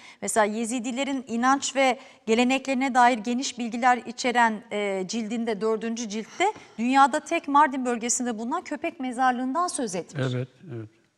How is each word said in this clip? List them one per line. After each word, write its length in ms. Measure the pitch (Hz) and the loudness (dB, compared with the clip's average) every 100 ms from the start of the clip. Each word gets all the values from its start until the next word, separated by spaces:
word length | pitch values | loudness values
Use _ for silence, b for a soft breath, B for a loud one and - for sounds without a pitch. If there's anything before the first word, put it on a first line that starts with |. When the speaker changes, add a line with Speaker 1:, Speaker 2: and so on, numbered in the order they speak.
| B B | B B
Speaker 1:
Mesela 220 | 202 233 | -2 2
Yezidilerin 800 | 208 214 226 254 226 240 277 269 - | 2 0 -4 -4 -4 -4 -2 -4 -4
inanç 480 | 233 254 277 - 277 | 0 2 2 0 2
ve 220 | 262 - B B - | 2 2 B B 0
geleneklerine 680 | 226 247 262 262 254 269 | 2 4 2 0 -2 2
dair 240 | 247 240 240 | 6 6 4
geniş 400 | 220 247 - - | -2 -4 -4 -6
bilgiler 440 | 233 233 254 247 - | -6 2 2 2 -2
içeren, 560 | - 254 240 233 208 - | -4 0 4 2 2 -6
e, 320 | 208 202 190 185 | -4 -2 -2 -4
cildinde, 520 | 226 214 233 233 202 | -4 -4 -4 -4 -2
dördüncü 480 | 220 220 226 233 226 | -2 -2 -4 -6 -6
ciltte 360 | 214 202 - 381 - B - | -8 -8 -2 -2 -2 B -4
dünyada 420 | 240 269 277 302 | 2 6 4 4
tek 280 | - 330 285 | -2 -4 2
Mardin 380 | 277 302 269 247 | 4 4 0 -4
bölgesinde 520 | 233 240 240 247 214 | -4 -2 -2 -4 -4
bulunan 260 | 233 339 | -4 -6
köpek 360 | 359 302 339 330 | -6 -6 -8 -6
mezarlığından 680 | 254 233 254 247 254 311 359 | -6 0 2 2 -2 -2 -2
söz 260 | 320 226 | -2 -4
etmiş. 320 | 175 - 147 127 | -6 -6 -4 -2
Speaker 2:
Evet, 140 | 123 127 _ 180 120 | -2 -6 _ -14 -12
evet. 120 | 107 _ _ | -12 _ _